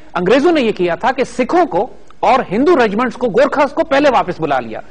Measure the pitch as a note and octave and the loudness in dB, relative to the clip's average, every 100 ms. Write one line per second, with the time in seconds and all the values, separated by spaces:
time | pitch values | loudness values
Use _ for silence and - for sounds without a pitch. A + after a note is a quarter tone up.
0 | - - F3+ C4+ D#4+ D#4+ A3+ F#3+ F3 E3 | -10 -4 2 4 4 2 0 0 -2 0
1 | A#3 C4+ A#3+ - B3+ E4+ E4+ E3+ A#3+ - | -2 -2 -4 -2 0 0 0 0 -4 -8
2 | - - F#3 B3 - G3 D4+ D#4 A3 G3+ | -20 -2 2 2 0 0 2 4 2 0
3 | B3 - B3 F#3+ C#4 - C#4 D#4+ D#4+ C4+ | -4 -4 -2 2 0 2 0 0 -2 2
4 | C#4+ A3 F3 D#3+ D#3 C3+ A2+ G#2+ - | 2 2 -2 -4 -2 -4 -4 -12 -14